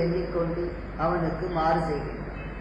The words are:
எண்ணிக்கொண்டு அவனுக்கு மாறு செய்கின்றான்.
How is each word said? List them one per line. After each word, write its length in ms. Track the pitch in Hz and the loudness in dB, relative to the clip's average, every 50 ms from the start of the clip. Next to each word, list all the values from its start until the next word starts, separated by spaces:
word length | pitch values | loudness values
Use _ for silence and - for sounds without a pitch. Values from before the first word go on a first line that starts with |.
எண்ணிக்கொண்டு 640 | 165 170 175 185 175 - - 170 170 165 170 175 175 175 - - - - - - | 4 4 2 2 0 0 0 0 0 2 0 0 -2 -2 -4 -6 -8 -6 -2 0
அவனுக்கு 480 | 156 170 180 170 165 160 165 - 180 | 2 2 2 2 2 0 0 -2 -2
மாறு 340 | 180 170 165 160 160 170 170 | 0 0 2 4 4 4 4
செய்கின்றான். 600 | 156 151 147 139 147 147 - - - - - - - - - - | 2 0 0 -2 -2 -4 -6 -6 -6 -8 -8 -8 -8 -8 -8 -8